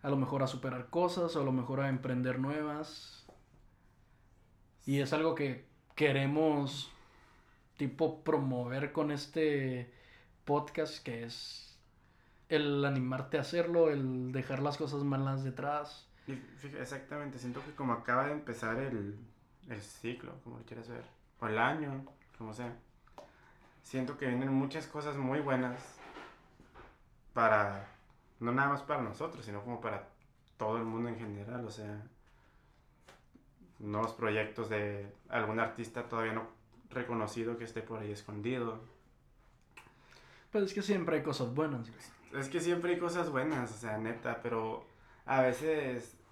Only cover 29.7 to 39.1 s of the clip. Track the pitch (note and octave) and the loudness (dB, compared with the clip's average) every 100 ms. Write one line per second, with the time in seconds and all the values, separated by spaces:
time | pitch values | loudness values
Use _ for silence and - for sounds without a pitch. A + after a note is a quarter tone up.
29.7 | A#2 A2+ G2 - - - _ _ - A2 | -4 -4 -4 -8 -20 -20 _ _ -4 0
30.7 | A#2 A2+ A2 A#2+ A2 A2 G#2 G#2 B2 A#2 | 0 0 -2 -4 -4 -6 -8 -6 -8 -8
31.7 | A2+ G#2 G#2 A2+ - - - - - - | -8 -8 -10 -12 -20 -20 -20 -20 -20 -20
32.7 | - - _ - - - - - _ - | -20 -20 _ -20 -20 -20 -20 -20 _ -20
33.7 | - G#2 G#2 A2+ - A2+ G#2+ G#2+ - G#2+ | -10 -4 0 0 0 2 2 0 -4 -2
34.7 | G#2+ G#2 G2+ G2+ - - A#2 G#2+ A2 A2 | 0 0 -4 -8 -14 -4 0 0 0 0
35.7 | - A2+ A#2+ A#2 A#2 A2 A2+ A2+ - - | -2 -8 -8 -4 -2 -2 -2 -6 -16 -20
36.7 | - - B2+ A#2+ A#2 G#2 A#2 A2+ A#2 A2+ | -20 -10 -8 -4 -2 -2 -2 -4 -4 -6
37.7 | A2+ A2 A2 G#2 G2+ - G#2+ A2 B2+ A#2 | -8 -6 -8 -6 -8 -8 -6 -2 -2 -2
38.7 | A2 - - - | -4 -12 -20 -20